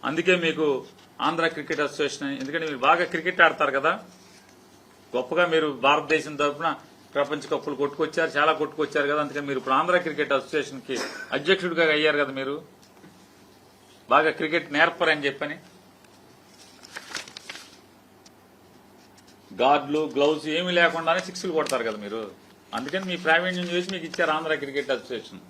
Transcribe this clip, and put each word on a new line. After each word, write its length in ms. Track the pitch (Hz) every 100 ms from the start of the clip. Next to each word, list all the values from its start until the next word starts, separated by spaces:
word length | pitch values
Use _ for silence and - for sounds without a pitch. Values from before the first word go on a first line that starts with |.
| 127
అందుకే 260 | 160 175 180 165
మీకు 200 | 147 151 131 - - - - 143
ఆంధ్ర 200 | 165 165 165
క్రికెట్ 260 | 139 151 143
అసోసియేషన్ 400 | - 143 - 139
అని, 80 | 135
ఎందుకంటే 240 | 131 160 160
మీరు 120 | 135 135
బాగా 160 | 170 170
క్రికెట్ 320 | 180 175 180 165
ఆడతారు 280 | - 143 135
కదా, 140 | 151 196 - - - - - - - - - - -
గొప్పగా 320 | 123 123 160 175
మీరు 140 | 160 151 131 135
భారతదేశం 480 | 151 147 156 151 143
తరఫున 280 | 147 143 165 - - - - 139
ప్రపంచ 260 | 139 151 -
కప్పులు 260 | 147 - 135
కొట్టుకొచ్చారు, 500 | 143 143 185 - 160 147
చాలా 140 | 151 156
కొట్టుకొచ్చారు 460 | 147 - 143 151 143
కదా, 100 | 151
అందుకని 220 | 147 139 143
మీరు 100 | 131
ఇప్పుడు 160 | 131 131
ఆంధ్ర 180 | 170 180 170
క్రికెట్ 260 | 147 139 135
అసోసియేషన్కి 580 | - 156 135 135 - 123 - - - 139
అధ్యక్షుడిగా 480 | 151 185 175 165 160 151
అయ్యారు 220 | 151 147
కదా, 100 | 135 135
మీరు 140 | 135 147 - - - - - - - - - - - _ - - -
బాగా 220 | 135 156 -
క్రికెట్ 280 | 156 165 139 143
నేర్పరని 480 | 165 - 165 151 143
చెప్పని. 280 | 135 147 165 - - - - - - - - - - - - - - - - - - - - - - - - _ - - - - - - - - - - - - - -
గార్డులు, 500 | 98 127 143 139 151 147
గ్లౌస్ 320 | 123 143 156 156 156
ఏమీ 160 | 180 175
లేకుండానే 420 | 170 165 160 180 185
సిక్స్లు 240 | 196 185 160
కొడతారు 260 | 135 131 113
కదా 100 | 107
మీరు, 160 | 101 113 104 - - - - 113
అందుకని 260 | 135 185 185
మీ 60 | 175
ప్రావీణ్యం 420 | 160 165 180 180 175
చూసి 160 | 175 180
మీకు 120 | 190 160
ఇచ్చారు 240 | - 165 156
ఆంధ్ర 180 | 160 151
క్రికెట్ 300 | 139 139 131
అసోసియేషన్. 480 | 123 - 117 - 92